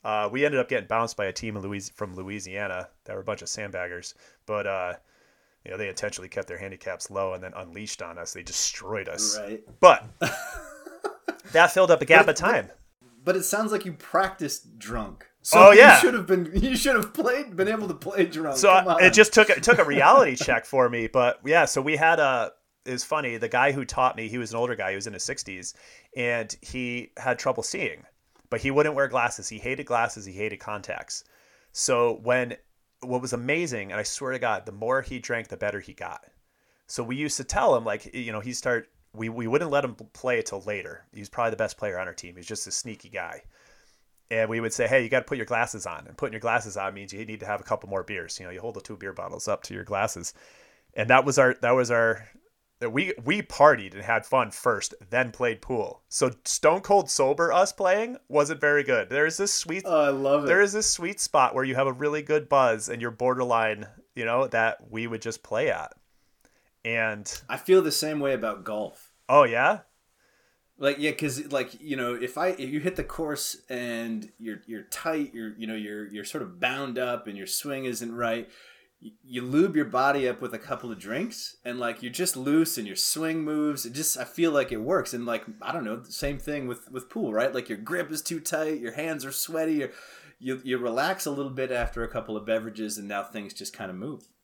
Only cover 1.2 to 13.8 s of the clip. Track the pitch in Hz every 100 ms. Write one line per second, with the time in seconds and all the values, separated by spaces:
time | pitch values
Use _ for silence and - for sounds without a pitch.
1.2 | 98 - 113 104 98 101 98 - 101 90
2.2 | 95 104 92 98 101 92 92 _ - 101
3.2 | 98 104 87 - 101 92 90 87 - -
4.2 | - _ - 104 101 95 90 87 _ _
5.2 | _ _ _ _ - 95 101 92 104 -
6.2 | 92 101 92 87 98 92 - 90 - 98
7.2 | 95 92 92 90 90 90 107 - 87 85
8.2 | 85 92 90 90 - - 92 104 92 82
9.2 | 107 107 104 110 - - 180 135 113 -
10.2 | - - - - - - - - - -
11.2 | - - - 160 180 190 180 160 156 160
12.2 | 160 147 185 240 - - _ _ - _
13.2 | 147 185 180 202 220 208